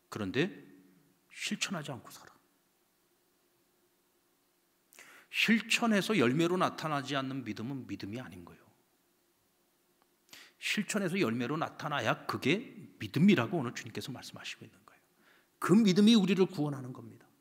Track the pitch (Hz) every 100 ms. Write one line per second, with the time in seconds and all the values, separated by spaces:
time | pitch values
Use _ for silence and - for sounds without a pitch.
0 | _ - 98 107 185 - - - - _
1 | _ _ _ - - 208 - 180 143 117
2 | - - - _ _ _ _ _ _ _
3 | _ _ _ _ _ _ _ _ _ _
4 | _ _ _ _ _ _ _ _ _ -
5 | - - _ - - 220 - - 233 202
6 | 190 214 117 147 170 185 139 - 156 143
7 | 127 143 131 135 110 104 113 139 113 101
8 | 104 117 - 92 85 - _ _ _ _
9 | _ _ _ _ _ _ _ _ _ _
10 | _ _ _ - - _ - - - 214
11 | 185 196 123 117 123 156 123 - 156 143
12 | 117 151 - 110 123 190 - - - -
13 | 107 131 196 147 113 175 120 - 113 107
14 | - 123 - - - - 113 - - -
15 | _ _ _ _ _ _ - 214 214 185
16 | 208 233 185 196 180 - 147 135 123 123
17 | 110 113 - _